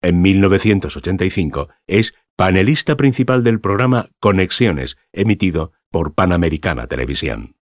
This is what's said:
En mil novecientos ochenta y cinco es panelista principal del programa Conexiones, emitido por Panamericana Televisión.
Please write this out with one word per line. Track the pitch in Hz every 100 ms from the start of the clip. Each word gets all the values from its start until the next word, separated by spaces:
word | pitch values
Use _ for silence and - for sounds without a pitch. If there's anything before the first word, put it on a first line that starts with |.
En | 87 87
mil | 92 98
novecientos | 98 95 104 98 87 -
ochenta | - 92
y | 92
cinco | 95 80 69 69 _ _
es | 98 113 _ _
panelista | - 92 92 98 151 - 143
principal | 139 123 131 127
del | 120 113
programa | 98 101 127 127 - _
Conexiones, | 107 95 92 - 120 76 64 - _
emitido | - 104 101 95 80 78 _ _
por | 82 78
Panamericana | - 92 87 85 76 92 65 58
Televisión. | 65 62 69 - 55 53 _